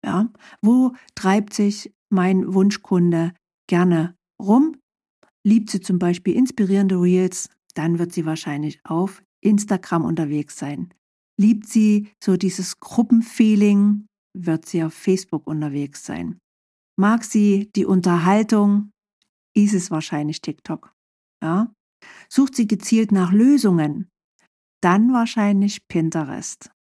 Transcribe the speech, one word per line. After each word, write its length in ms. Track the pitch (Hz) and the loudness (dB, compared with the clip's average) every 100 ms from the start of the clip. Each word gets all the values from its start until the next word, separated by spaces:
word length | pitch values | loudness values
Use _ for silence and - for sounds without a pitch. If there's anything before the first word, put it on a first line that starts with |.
| - | -4
Ja, 240 | 175 233 _ - - | -2 -2 _ -20 -2
wo 320 | 214 247 254 254 _ - | 2 4 2 -2 _ -6
treibt 380 | 190 202 208 | 0 0 -2
sich 400 | - 202 202 - _ _ | -2 -2 -2 -14 _ _
mein 440 | 190 180 190 - | 0 2 0 0
Wunschkunde 800 | 190 196 208 - 185 175 165 165 180 _ _ - | 2 2 0 -2 0 2 0 -4 -8 _ _ -2
gerne 480 | 175 180 165 170 - _ _ | 0 2 0 -2 -8 _ _
rum? 360 | 196 233 311 320 _ _ _ _ _ _ | 0 2 2 -2 _ _ _ _ _ _
Liebt 280 | 208 226 208 | 2 2 0
sie 100 | 190 | -8
zum 180 | - 180 | -2 -2
Beispiel 360 | 175 175 - 190 | 0 -2 -2 0
inspirierende 680 | 262 - 190 196 196 185 | -2 -2 0 2 2 2
Reels, 480 | 180 185 185 185 - _ _ - | 2 2 0 -4 -14 _ _ -6
dann 240 | 165 170 | -4 -2
wird 140 | 175 | -4
sie 120 | 175 156 | -4 -6
wahrscheinlich 540 | 156 - 143 151 - - | -6 -6 -6 -8 -10 -6
auf 360 | 165 190 - _ _ | -4 -4 -6 _ _
Instagram 640 | - 208 208 185 - 170 165 | 2 2 0 -6 -2 -4 -2
unterwegs 520 | 165 151 151 147 - | -4 -4 -4 -8 -10
sein. 360 | 139 151 180 _ _ _ _ - | -10 -10 -12 _ _ _ _ 0
Liebt 300 | 214 208 - | 2 2 -2
sie 420 | 226 214 208 208 _ | 0 2 2 -2 _
so 140 | - 180 | -2 0
dieses 420 | 190 180 180 - | -2 -4 -10 -12
Gruppenfeeling, 1300 | - - 226 233 226 - 220 208 208 202 202 208 208 _ _ | -6 -2 2 2 2 0 2 4 4 4 2 0 -4 _ _
wird 320 | 185 175 160 - | -10 -4 -4 -4
sie 180 | 175 | -4
auf 100 | 160 | -4
Facebook 520 | - - 185 - 156 - | -4 -2 -2 -2 -8 -6
unterwegs 600 | 156 151 143 143 143 - | -6 -6 -6 -8 -12 -12
sein. 340 | 151 - 170 _ _ _ _ _ - | -10 -10 -10 _ _ _ _ _ 0
Mag 280 | 202 226 226 | 0 0 -2
sie 440 | 220 208 196 208 - | 0 2 2 -2 -4
die 100 | 185 | 0
Unterhaltung, 1080 | 185 175 170 170 208 214 214 208 202 208 _ _ _ _ _ _ | 2 2 2 2 2 2 2 2 2 -2 _ _ _ _ _ _
ist 200 | - 208 | 0 2
es 180 | 202 175 | 0 -2
wahrscheinlich 500 | 160 151 156 151 160 | -8 -6 -6 -6 -6
TikTok. 520 | - 143 - 156 - _ _ _ _ _ | -10 -12 -12 -12 -12 _ _ _ _ _
Ja? 300 | 156 175 233 _ _ _ - - _ | -4 -2 -2 _ _ _ -20 -20 _
Sucht 260 | - 269 - | 0 0 0
sie 120 | 214 | -2
gezielt 440 | 208 - 226 214 | -2 0 0 2
nach 220 | 196 180 | 0 2
Lösungen, 760 | 202 247 285 208 170 151 143 196 _ _ _ _ _ _ _ | 4 4 4 4 2 0 -4 -10 _ _ _ _ _ _ _
dann 300 | 175 190 233 | 0 2 2
wahrscheinlich 760 | 254 233 - 202 196 202 - _ | 2 0 0 0 2 0 -4 _
Pinterest. 840 | 170 160 160 139 - - - - _ | -2 -2 -4 -6 -10 -12 -16 -20 _